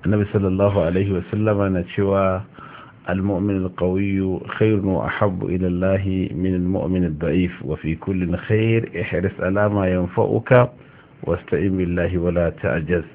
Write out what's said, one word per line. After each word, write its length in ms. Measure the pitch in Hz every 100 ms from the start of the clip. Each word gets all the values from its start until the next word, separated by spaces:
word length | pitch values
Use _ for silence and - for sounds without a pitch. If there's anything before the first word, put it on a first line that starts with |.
Annabi 220 | 85 104 98
sallallahu 500 | 107 98 92 101 98
alaihi 300 | 82 90 98
wa 100 | 92 87
sallama 380 | 101 107 101 98
na 120 | 92 87
cewa 480 | - 98 98 95 92 101 - - - - - -
المؤمن 480 | 95 95 95 101 98
القوي 640 | 92 87 90 92 101 95 95 90 - -
خير 240 | 110 107
وأحب 600 | 98 90 55 - 104 90 98
إلى 180 | 90 92
الله 380 | 90 92 95 95 92 90 76
من 180 | 92
المؤمن 500 | 92 90 95 78 92
الضعيف 600 | 87 76 80 85 90 -
وفي 320 | 64 76 78 80
كل 400 | - 95 90 87
خير 540 | - 107 113 113 113 85
احرص 320 | 85 80 92 -
على 240 | 90 98 104
ما 160 | 104 92
ينفعك 640 | 92 87 - 107 110 - 123 123 - - - - -
واستعن 480 | - 85 - - 98
بالله 400 | 92 87 87 85 90
ولا 300 | 87 87 85 78
تعجز. 480 | 101 71 78 87 -